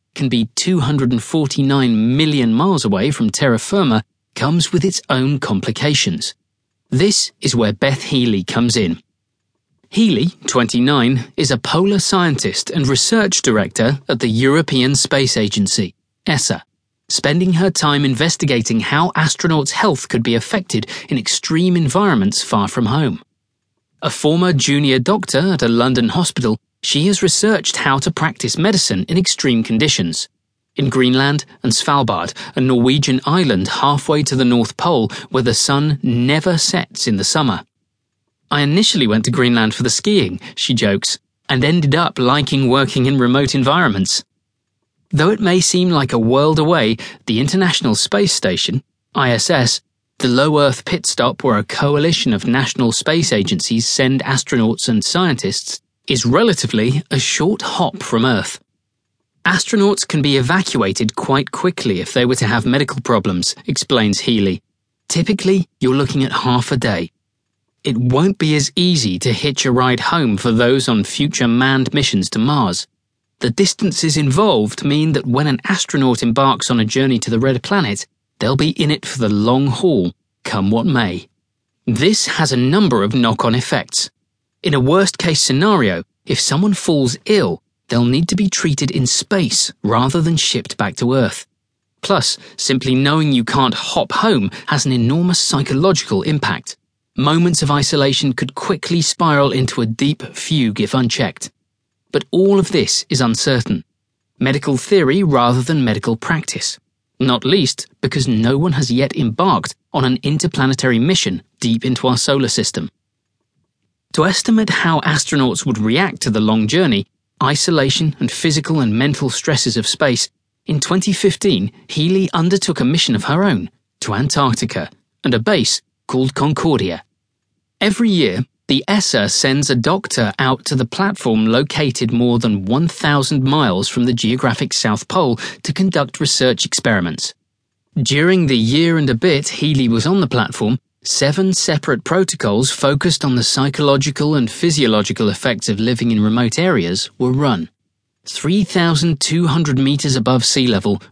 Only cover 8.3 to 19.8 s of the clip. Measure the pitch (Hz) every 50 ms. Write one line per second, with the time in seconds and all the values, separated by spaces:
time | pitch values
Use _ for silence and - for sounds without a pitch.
8.3 | 107 98 90 - - 113 120 120 113 120 104 85 85 - - _ _ _ _ _
9.3 | _ _ _ _ _ _ _ _ _ _ _ _ - - 233 220 165 104 131 175
10.3 | - - - - - 127 120 113 - 120 123 135 147 139 117 120 135 127 117 -
11.3 | - - 160 127 135 120 - - - 160 185 196 208 196 - - - 190 180 170
12.3 | 147 - - 104 87 - - - - 170 143 127 135 120 - - - 226 208 190
13.3 | 180 - - 139 113 107 98 - - - 113 120 143 139 - - 151 113 123 120
14.3 | 110 113 127 131 143 160 160 - 143 131 123 131 143 139 - - - 135 139 123
15.3 | - 120 107 104 - 107 101 95 - - 101 90 - _ _ _ _ _ _ -
16.3 | 165 131 - - 107 80 - _ _ _ _ _ _ _ _ - - - - 139
17.3 | 147 175 185 185 180 165 190 196 - - - 151 143 143 139 135 131 113 143 170
18.3 | - - - 139 131 120 107 - 113 113 101 - - 147 165 151 - - 156 151
19.3 | - - - 175 160 156 139 135 - -